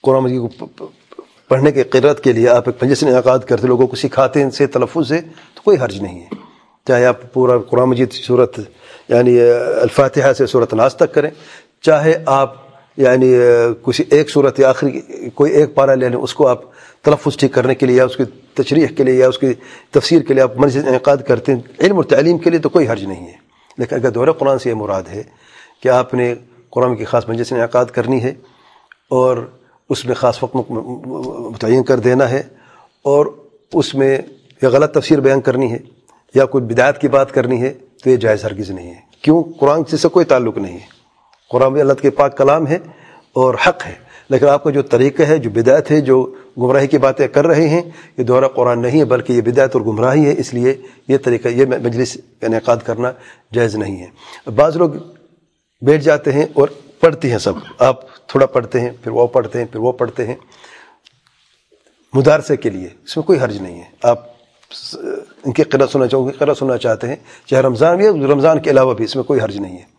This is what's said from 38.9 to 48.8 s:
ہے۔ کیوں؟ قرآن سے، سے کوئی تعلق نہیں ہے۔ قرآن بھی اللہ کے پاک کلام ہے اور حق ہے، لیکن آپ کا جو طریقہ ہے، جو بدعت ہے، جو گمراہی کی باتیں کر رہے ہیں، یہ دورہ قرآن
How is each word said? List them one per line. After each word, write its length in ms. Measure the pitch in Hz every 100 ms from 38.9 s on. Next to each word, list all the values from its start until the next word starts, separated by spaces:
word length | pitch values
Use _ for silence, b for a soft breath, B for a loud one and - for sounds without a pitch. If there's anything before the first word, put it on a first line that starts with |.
ہے۔ 100 | 82 _ _
کیوں؟ 200 | 151 165 160 -
قرآن 240 | 139 156
سے، 120 | 156 156
سے 120 | 170
کوئی 180 | 175 160
تعلق 320 | 131 113 104
نہیں 160 | 95
ہے۔ 200 | 87 - _ _ _ _ _ _
قرآن 220 | 123 131
بھی 80 | 139
اللہ 120 | 135
کے 180 | 135 139
پاک 260 | 135 139 139
کلام 300 | 139 156 143
ہے 120 | 175 - B B B B
اور 220 | 127 127
حق 320 | 107 185 - -
ہے، 80 | - b b b
لیکن 180 | 131 143
آپ 180 | 143
کا 60 | 151
جو 120 | 139
طریقہ 400 | 135 120 135 139
ہے، 160 | 147 160
جو 120 | 117
بدعت 400 | 107 117 143 -
ہے، 100 | 151
جو 340 | 131 131 127 B B -
گمراہی 280 | 123 135 135
کی 120 | 147
باتیں 300 | 135 131 135
کر 180 | 143 160
رہے 220 | 151 160
ہیں، 140 | 165 170 B B -
یہ 80 |
دورہ 200 | 123 127 135
قرآن 340 | 135 123 120